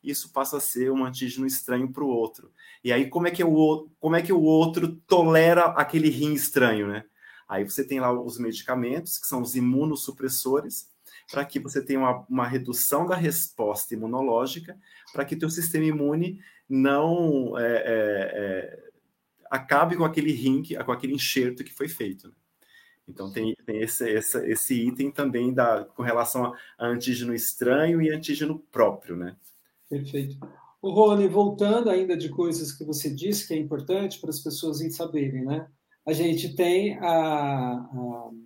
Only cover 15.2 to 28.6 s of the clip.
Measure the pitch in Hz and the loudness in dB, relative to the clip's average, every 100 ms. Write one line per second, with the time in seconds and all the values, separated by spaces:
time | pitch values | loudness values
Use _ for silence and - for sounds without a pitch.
15.2 | 139 165 160 165 165 160 156 151 143 156 | -4 -4 -4 -4 -2 0 2 2 0 0
16.2 | 180 190 - _ - 135 135 139 160 170 | -2 -6 -16 _ -2 2 4 4 2 2
17.2 | 165 139 123 - 117 117 - 110 107 101 | 2 2 0 -2 0 0 2 2 2 0
18.2 | - - 101 95 - - - _ _ _ | -2 -4 -4 -4 -8 -14 -20 _ _ _
19.2 | _ _ - 131 - 147 170 170 160 160 | _ _ -6 -6 2 2 4 2 0 2
20.2 | 147 127 131 135 160 - 127 120 131 135 | 0 0 0 0 -2 -6 -4 -4 -4 -4
21.2 | - 135 123 123 143 - 147 - 104 95 | -2 0 -2 -4 -12 -8 -8 -6 -8 -10
22.2 | - - _ _ _ - _ _ - - | -16 -20 _ _ _ -20 _ _ -20 -14
23.2 | 98 98 110 - - 107 110 - 117 107 | -10 -4 -4 -4 -6 -6 -4 -4 -2 0
24.2 | - 123 - 113 - 123 117 123 139 143 | 0 -2 -2 -2 0 0 0 0 -4 -2
25.2 | 139 120 123 127 120 107 - - 117 117 | -2 0 0 2 2 2 -2 -6 -2 0
26.2 | 117 131 120 - - - 120 120 131 117 | 0 -2 -4 -6 -16 -6 -4 -2 -2 -2
27.2 | 120 117 - - 123 139 160 165 156 156 | -2 -4 -4 -2 2 4 4 2 2 0
28.2 | 156 139 151 156 | -4 -2 -2 -4